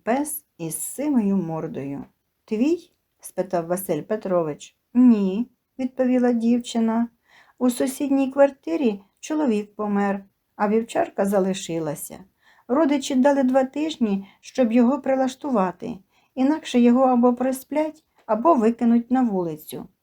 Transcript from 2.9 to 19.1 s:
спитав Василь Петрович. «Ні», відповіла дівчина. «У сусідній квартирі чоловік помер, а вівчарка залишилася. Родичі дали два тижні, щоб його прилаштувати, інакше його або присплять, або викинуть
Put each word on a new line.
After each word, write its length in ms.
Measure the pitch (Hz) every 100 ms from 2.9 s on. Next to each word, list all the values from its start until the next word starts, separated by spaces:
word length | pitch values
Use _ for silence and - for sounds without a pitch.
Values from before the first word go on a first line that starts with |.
| _ _ _
спитав 460 | - - 185 175 165
Василь 360 | 180 190 151
Петрович. 760 | - 220 196 175 156 147 - _ _
«Ні», 540 | 240 247 214 196 196 247 _ _ -
відповіла 520 | 262 - 254 254 247
дівчина. 760 | 233 233 240 - 233 226 226 233 _ _ _ _ -
«У 120 | 247
сусідній 640 | 240 269 - 285 269 262
квартирі 680 | 277 277 - 311 330 247 196 - _
чоловік 560 | - 302 285 208 208 -
помер, 480 | 208 202 202 196 196 _ _ -
а 120 | 208
вівчарка 580 | 220 226 320 339 - 196
залишилася. 920 | 202 190 190 - 165 156 151 - - - _ _ _ -
Родичі 480 | 269 302 285 269 262
дали 280 | 285 277
два 200 | 254 262
тижні, 640 | 262 285 311 - 220 196 196 _
щоб 300 | - - 233
його 300 | 240 240 277
прилаштувати, 960 | 269 262 262 - 294 226 185 - - 185 _ _ _ 254
інакше 440 | 262 311 - 247
його 240 | 240 247
або 300 | 262 247 247
присплять, 720 | 247 254 262 - 294 311 - _ _ -
або 280 | 220 320
викинуть 580 | 285 220 233 240 233 233